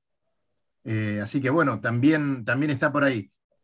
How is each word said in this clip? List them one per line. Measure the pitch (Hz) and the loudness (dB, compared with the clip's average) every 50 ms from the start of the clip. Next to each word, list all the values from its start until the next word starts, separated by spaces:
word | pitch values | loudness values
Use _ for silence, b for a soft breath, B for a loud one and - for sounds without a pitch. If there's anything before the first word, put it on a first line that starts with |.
| _ _ _ _ _ _ _ _ _ _ _ _ _ _ _ _ - | _ _ _ _ _ _ _ _ _ _ _ _ _ _ _ _ -8
eh, | 120 113 110 107 107 104 104 | -4 -4 -2 -2 -2 -2 -4
así | 104 104 - 147 | -4 -4 -4 -2
que | 131 127 | 0 2
bueno, | 131 170 160 139 117 104 | 2 2 2 2 0 -2
también, | 104 120 117 120 123 151 160 156 147 143 135 127 110 | -2 -2 0 2 4 4 4 4 2 -2 -4 -4 -4
también | 110 120 131 147 151 | -2 -2 0 0 0
está | 143 - - 147 | 0 0 0 0
por | 139 147 143 | 2 2 2
ahí. | 139 131 110 95 - _ _ _ _ _ _ | 2 0 -2 -4 -10 _ _ _ _ _ _